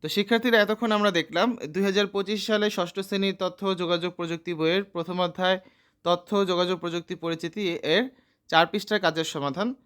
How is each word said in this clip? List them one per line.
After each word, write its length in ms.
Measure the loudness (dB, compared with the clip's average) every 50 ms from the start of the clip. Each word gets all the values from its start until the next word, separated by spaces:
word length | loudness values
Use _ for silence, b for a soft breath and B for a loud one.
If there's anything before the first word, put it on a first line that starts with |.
| -6
তো 20 | -2 0
শিক্ষার্থীরা, 420 | 0 2 2 2 2 2 4 6 6
এতক্ষণ 300 | 6 4 2 -2 0 0 2
আমরা 180 | 2 2 2 2 2
দেখলাম 300 | -2 0 0 0 2 2 0 -2 -6 -6 -2
দুই 80 | 0 0 2
হাজার 180 | 2 2 0 0 0
পঁচিশ 240 | -4 -2 -2 -4 -6 -2
সালে 200 | 0 0 2 2 0
ষষ্ঠ 260 | 0 -2 -4 -4 -4 -8 -8
শ্রেণীর 300 | -4 -2 -2 0 -2 -2 -2 -4
তথ্য 180 | -4 -4 -4 -2 -2
ও 20 | -2
যোগাযোগ 360 | -2 0 0 0 0 0 -4 -6 -6
প্রযুক্তি 340 | -6 -6 -6 -6 -6 -8 -4
বইয়ের 280 | 0 0 2 2 0 -2 -4 _
প্রথম 220 | -8 -6 -4 -2 -2 -2
অধ্যায় 320 | -2 -2 0 0 2 2 0 -2 b b b b b b b _
তথ্য 240 | 0 0 0 0 -2 0 0
ও 20 | 2 2
যোগাযোগ 260 | 2 0 2 0 0 -4 -4
প্রযুক্তি 320 | -6 -6 -6 -6 _ -12 -8 -4
পরিচিতি 380 | -4 -4 -4 -6 -8 -6 -4 -4 -4 -4 -4 0 2 2
এর 100 | 2 2 0 b b b b b b b _
চার 140 | 4 4 4 6
পৃষ্ঠার 320 | 2 -4 -2 0 -2 2 2
কাজের 240 | 2 0 0 -4 -4 -4
সমাধান। 340 | -4 -4 -4 -2 -2 -4 -4 -4 -8 _